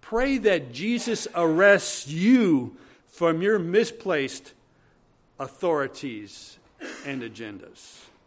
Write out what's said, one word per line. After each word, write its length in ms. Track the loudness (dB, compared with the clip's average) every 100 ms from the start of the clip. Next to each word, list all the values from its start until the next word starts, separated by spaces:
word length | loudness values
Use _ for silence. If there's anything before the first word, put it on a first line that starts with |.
Pray 380 | -4 -2 0 2
that 340 | 2 2 -2
Jesus 560 | -8 -4 -2 -2 -4 -4
arrests 720 | -2 0 6 6 6 2 -10 -8
you 680 | 0 4 6 6 2 0 -14 -20 _ _
from 360 | -2 0 2
your 160 | 0 0
misplaced 960 | 2 0 0 -4 -4 -2 -2 -8 -18 _ _ _ _ _ _ _ _ _
authorities 1200 | -14 -6 -2 -2 -2 -8 -12 -12 -14 -20 -20 -20 _ _ -16 -14
and 180 | -12 -10
agendas. 800 | -10 -12 -16 -16 -20 -20 -20 -20 -20 _